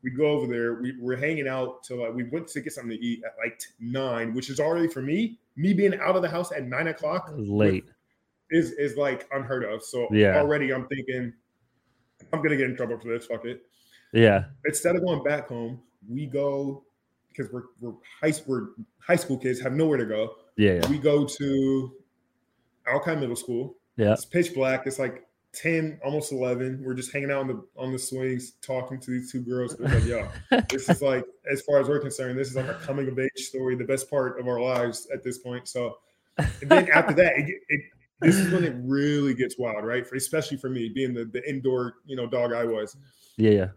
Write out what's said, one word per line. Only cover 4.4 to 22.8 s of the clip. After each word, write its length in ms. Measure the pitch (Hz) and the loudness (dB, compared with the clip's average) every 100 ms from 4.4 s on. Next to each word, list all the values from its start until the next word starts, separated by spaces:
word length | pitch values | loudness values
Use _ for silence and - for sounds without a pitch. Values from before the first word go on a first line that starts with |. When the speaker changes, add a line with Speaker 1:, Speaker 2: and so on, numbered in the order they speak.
| 127 | -6
Speaker 1:
is 100 | 139 | -2
already 260 | 151 170 165 | 0 2 0
for 140 | 143 | -2
me. 360 | 131 165 226 - _ - | -2 -2 -2 -6 _ -2
Me 160 | 170 | 2
being 220 | 190 202 180 | 4 4 2
out 160 | 156 185 | 2 2
of 60 | |
the 60 | 175 | 2
house 240 | 165 180 | -2 -4
at 120 | 143 | -6
nine 220 | 123 127 165 | -4 -2 -2
o'clock 440 | 156 156 175 - 151 | -2 -2 -4 -6 -8
Speaker 2:
Late. 500 | 104 104 104 95 - _ _ _ _ _ _ | -2 4 4 4 -4 _ _ _ _ _ _
Speaker 1:
is, 220 | 165 165 | 2 2
is, 240 | - 143 120 | 0 -4 0
like, 300 | 143 127 - | -2 -2 -6
unheard 320 | 139 127 131 | -8 -4 -4
of. 180 | 110 110 | -4 -6
So 240 | - 123 117 | -6 -2 4
Speaker 2:
Yeah. 240 | 107 104 95 | 8 8 8
Speaker 1:
already 340 | 147 147 135 | 4 2 2
I'm 140 | 131 127 | -2 -4
thinking, 460 | 139 131 127 120 - _ _ _ _ _ _ _ _ - | -8 -6 -6 -6 -10 _ _ _ _ _ _ _ _ -6
"I'm 100 | 160 | -2
gonna 140 | 151 143 | 0 2
get 140 | 131 | 0
in 60 | 131 | -2
trouble 220 | 117 117 | -6 -6
for 100 | 117 | -6
this. 180 | 117 - | -6 -6
Fuck 180 | 117 | -8
it." 180 | 117 123 _ _ _ _ _ | -8 -12 _ _ _ _ _
Speaker 2:
Yeah. 320 | 113 113 98 95 - 151 | 8 8 8 2 -4 -4
Speaker 1:
Instead 280 | 151 175 | 0 0
of 80 | 175 | 2
going 200 | 180 156 | 0 0
back 240 | 143 147 - | 0 -2 -4
home, 320 | 120 117 127 _ _ 101 | -8 -8 -10 _ _ -10
we 180 | 123 147 | -8 -4
go, 580 | 139 143 139 139 139 _ _ _ _ _ - | -2 -2 -2 -4 -8 _ _ _ _ _ -10
'cause 120 | 135 | -10
we're, 140 | 123 123 _ | -10 -14 _
we're 140 | 120 107 - - | -14 -14 -20 -2
high, 120 | 156 151 - | 0 0 -2
we're 220 | 127 104 - - _ | -2 -2 -12 -18 _
high 160 | - 170 | 2 2
school 220 | - 131 | 2 -4
kids, 220 | 127 127 | -2 -2
have 120 | 127 | -4
nowhere 260 | 135 160 139 | 0 2 2
to 80 | 110 | 0
go. 300 | 107 110 - _ - | -2 -4 -6 _ 4
Speaker 2:
Yeah, 180 | 104 | 6
yeah. 140 | 90 85 | 6 2
Speaker 1:
We 80 | 147 | 2
go 260 | 143 147 135 | 4 4 2
to 680 | - 143 139 135 135 127 131 _ _ _ _ _ _ _ _ | -2 -2 2 2 2 -2 -10 _ _ _ _ _ _ _ _